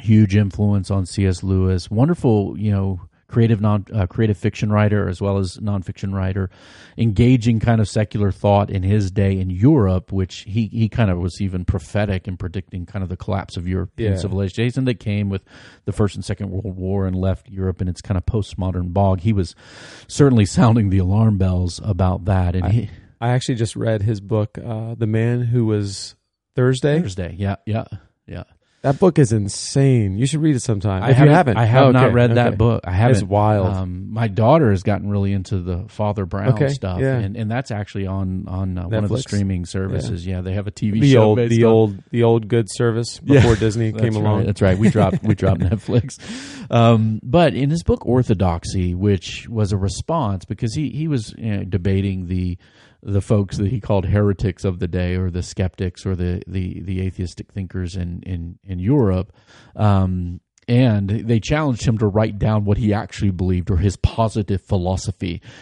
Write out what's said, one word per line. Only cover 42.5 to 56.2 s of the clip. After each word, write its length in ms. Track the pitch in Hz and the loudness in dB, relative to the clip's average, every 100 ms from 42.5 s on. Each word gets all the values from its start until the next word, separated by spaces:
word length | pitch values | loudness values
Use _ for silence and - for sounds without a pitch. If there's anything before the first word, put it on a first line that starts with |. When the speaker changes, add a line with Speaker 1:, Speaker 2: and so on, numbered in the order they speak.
| 117 110 | -2 -2
Speaker 2:
service 500 | - 120 113 120 - | -2 -2 -2 -6 -10
Speaker 1:
Yeah. 180 | - 139 | 4 6
Speaker 2:
before 140 | 120 107 | 6 4
Disney 360 | 110 110 110 | 2 0 -2
Speaker 1:
<laughs> 0 | |
That's 120 | 107 | 0
Speaker 2:
came 120 | 113 107 | 0 0
Speaker 1:
right. 60 | |
Speaker 2:
along. 240 | 107 107 110 | 0 0 0
Speaker 1:
That's 160 | 101 | 2
right. 160 | 98 92 | 2 4
We 100 | 107 | 4
dropped, 320 | 107 98 95 | 4 2 2
we 140 | 110 101 | 0 2
dropped 260 | 92 90 | 2 2
Speaker 2:
<laughs> 0 | |
Speaker 1:
Netflix. 560 | 92 107 - 123 135 - - 240 - - 185 | 0 -2 0 0 0 -10 -14 -14 -14 -16 -2
Um, 480 | 117 117 117 110 110 | 4 4 4 2 -2
but 320 | 127 165 160 | 0 4 4
in 160 | 95 139 | 2 -2
his 140 | 165 | -2
book 200 | - 240 | -2 -2
Orthodoxy, 920 | - 123 123 95 92 85 - 95 90 87 | 0 0 2 0 0 -2 -4 -2 -2 0
which 520 | 104 95 - - - | 0 0 -2 -14 -8
was 240 | 117 101 | -2 -2
a 60 | 98 | 0
response 640 | 98 92 - 165 117 95 | -2 -4 -4 -2 -2 -4
because 300 | - 107 117 | -6 -6 -4
he, 160 | 117 147 | -4 -6
he 180 | 123 160 | -4 -2
was, 280 | 139 107 - | -4 -4 -8
you 200 | 113 101 | -6 -4
know, 60 | 98 | -4
debating 600 | 92 87 98 98 92 87 | -2 0 0 0 -4 -4
the, 320 | 92 90 87 _ _ _ _ | -2 -2 -6 _ _ _ _
the 160 | - 98 | -4 -2
folks 380 | - 107 98 - | 2 0 0 -2
that 140 | 101 | -2
he 80 | 117 | -4
called 260 | - 101 92 | -2 -2 2
heretics 580 | 101 101 98 101 - | 2 2 0 -2 -2
of 140 | 101 87 | -4 -4
the 100 | 90 | -4
day, 280 | 90 90 92 | -2 -2 -2
or 160 | 92 | -2
the 100 | 85 | -4
skeptics, 640 | 87 - 92 - 95 - 98 | -8 -4 -4 -2 -8 -6 -6
or 100 | |
the, 280 | 90 | -2